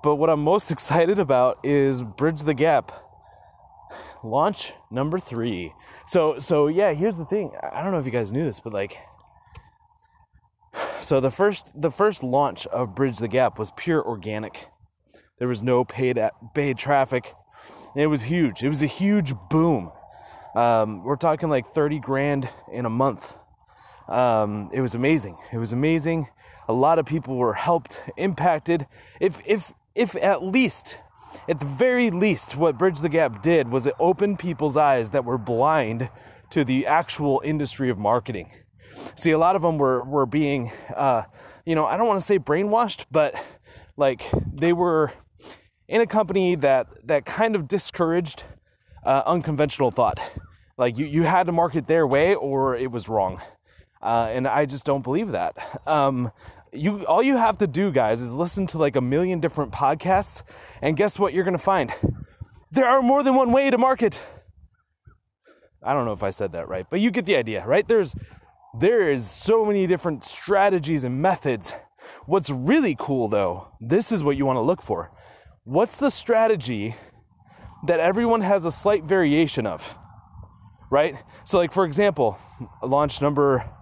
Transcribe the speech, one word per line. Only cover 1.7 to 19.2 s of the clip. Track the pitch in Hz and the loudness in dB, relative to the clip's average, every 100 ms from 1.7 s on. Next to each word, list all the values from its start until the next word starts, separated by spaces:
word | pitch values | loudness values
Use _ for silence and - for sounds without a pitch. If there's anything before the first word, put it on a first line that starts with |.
| 143 139 127 | 2 2 0
Bridge | 117 98 151 160 | -6 -2 -2 0
the | 147 | -2
Gap | 139 156 143 - - - - _ - - _ - - - - - - | 2 4 2 0 -16 -20 -20 _ -20 -20 _ -20 -20 -20 -20 -20 -16
launch | 113 120 170 - - - _ | -4 0 0 -2 -12 -16 _
number | 117 143 180 | -6 -4 -4
three. | - 117 117 95 82 - - - - | -8 -6 -4 -6 -10 -14 -20 -20 -2
So, | 180 156 131 | 2 2 0
so | 135 151 147 | 0 2 2
yeah, | 170 202 | 2 2
here's | 151 202 175 | 2 -2 -4
the | |
thing. | 156 208 175 - | -4 -4 -4 -8
I, | - - | -10 -6
I | |
don't | 175 | -4
know | 180 | -2
if | 131 | -2
you | |
guys | 120 104 | -4 -2
knew | 120 | -4
this, | 156 101 | -4 -6
but, | 117 | -8
like, | 104 101 - - _ _ _ _ - 880 880 906 _ _ 932 906 _ _ _ _ | -6 -6 -10 -20 _ _ _ _ -20 _ _ _ _ _ _ _ _ _ _ _
<sighs> | - - - | -10 -10 -10
so | - 135 | 0 0
the | 131 | 0
first, | - 202 196 - | 0 0 0 -12
the | 147 156 | -6 -6
first | - 214 196 | 0 0 0
launch | 127 131 143 92 - | -2 0 0 -2 -6
of | 110 120 | -4 -4
Bridge | 92 135 113 | -2 -2 -2
the | 113 | -2
Gap | 123 123 - | 2 0 0
was | 107 - | -10 -8
pure | - 160 | -2 0
organic. | 120 113 101 107 110 - - _ _ _ _ _ _ _ | 0 -6 -8 -8 -8 -14 -20 _ _ _ _ _ _ _
There | 123 | -4
was | 120 | -2
no | 117 123 | 2 2
paid | 123 - 127 120 | 2 -2 0 2
a-, | 110 - 117 | -2 -4 -8
paid | - 143 127 | -4 -2 -4
traffic. | 139 143 135 127 - - _ - - - - | 0 2 2 -2 -4 -20 _ -20 -20 -20 -12
And | 143 | -2
it | 151 | 0
was | 147 | 0
huge. | 113 170 147 95 | -2 0 0 0
It | 131 | -4
was | 156 | 0
a | 147 | -2
huge | - 196 208 | 0 0 2